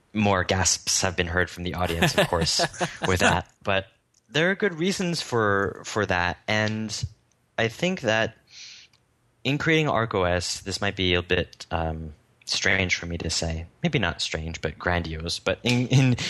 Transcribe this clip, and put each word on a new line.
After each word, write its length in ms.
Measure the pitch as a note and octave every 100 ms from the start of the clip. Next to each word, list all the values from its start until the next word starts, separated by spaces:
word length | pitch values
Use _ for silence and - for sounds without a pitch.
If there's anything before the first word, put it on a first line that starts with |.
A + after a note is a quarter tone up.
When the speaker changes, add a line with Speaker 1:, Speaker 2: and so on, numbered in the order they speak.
| _
Speaker 1:
More 300 | G#2+ G#2 F#2+
gasps 580 | F2 F#2+ F#2 - - -
have 120 | F#2+ F2+
been 120 | E2+
heard 220 | F2+ F2
from 140 | -
the 120 | F2 E2+
audience, 400 | F2+ E2 D#3+ -
of 100 | F3+
course, 320 | E2+ - - E3+ - F3
Speaker 2:
<laughs> 220 | - -
Speaker 1:
with 140 | F#3
that. 280 | G3 F3+ - _
But 240 | - F#2+ - _ _ _ _
there 220 | B2+ E3+
are 60 | F#3+
good 180 | G3+ E3
reasons 420 | F3+ F#3+ F3+ E3
for, 600 | - A#2+ G#2+ G2 G2 - F2
for 200 | A2 G2
that. 300 | F2+ F2 E2 -
And 580 | G#2+ G#2+ A2 A2 - - - _ _ _ -
I 100 | A2+
think 340 | - F3+ F#3
that 340 | A#2+ A2 A2 - _ - - - - _ _ _ _ _
in 140 | A#2+ C#3+
creating 280 | D#3+ D#3+ D3+
Arc 280 | G#2+ A2+ G2+
O 80 |
S, 380 | F2+ F2+ - -
this 200 | G2 F#2
might 140 | G2+ F#2+
be 180 | F#2
a 80 | F2
bit, 440 | F2 F2+ D#2+ - -
um, 440 | E2 D#2+ D#2+ D#2+ D2 _ _ -
strange 500 | - F#2 G2 F#2 -
for 100 | E2+
me 120 | E2+
to 100 | E2
say. 360 | - E2 E2 E2 _
Maybe 160 | E3+ D3
not 220 | F2 D#2
strange, 380 | - E2 D#2+ D#2+
but 160 | D#2+ -
grandiose. 580 | F2+ F2 D#2+ D#2+ E2 -
But 200 | - -
in, 240 | A#2+ B2 B2
in, 260 | C3 C3 B2 -